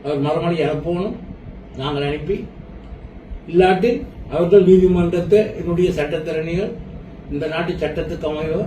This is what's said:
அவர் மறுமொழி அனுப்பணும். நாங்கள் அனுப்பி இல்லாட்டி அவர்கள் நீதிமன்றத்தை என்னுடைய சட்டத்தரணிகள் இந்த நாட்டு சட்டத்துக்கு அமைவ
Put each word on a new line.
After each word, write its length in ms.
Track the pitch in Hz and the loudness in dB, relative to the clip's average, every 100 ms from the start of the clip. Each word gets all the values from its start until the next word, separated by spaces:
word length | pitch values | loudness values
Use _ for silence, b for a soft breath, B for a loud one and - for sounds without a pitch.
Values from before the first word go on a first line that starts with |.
அவர் 180 | 143 143 147 | -2 -2 0
மறுமொழி 360 | 160 170 165 147 | 0 0 0 0
அனுப்பணும். 440 | 143 165 175 208 - - - - - - 127 | -2 -2 -2 -4 -6 -12 -14 -14 -16 -16 -8
நாங்கள் 260 | 139 143 143 | -4 -2 -2
அனுப்பி 280 | 147 156 202 - - - - - - - - - - - | -4 -4 -4 -6 -16 -18 -18 -16 -16 -16 -18 -14 -14 0
இல்லாட்டி 400 | 170 185 185 233 277 - - - | 4 4 4 2 0 -6 -14 -6
அவர்கள் 340 | 151 170 202 180 | -2 6 6 8
நீதிமன்றத்தை 720 | 185 180 175 170 175 165 208 - - | 8 8 4 2 0 4 4 4 -4
என்னுடைய 320 | 170 170 180 156 | -2 2 2 0
சட்டத்தரணிகள் 720 | 147 160 160 156 160 175 226 240 - - - - - | -2 -4 -4 -4 -2 -2 -4 -6 -14 -14 -16 -16 -10
இந்த 120 | 143 156 | -6 -4
நாட்டு 200 | 160 175 175 | -4 -4 -2
சட்டத்துக்கு 460 | 151 151 156 165 156 | -4 -4 -6 -6 -4
அமைவ 320 | 151 156 175 | -4 -2 -2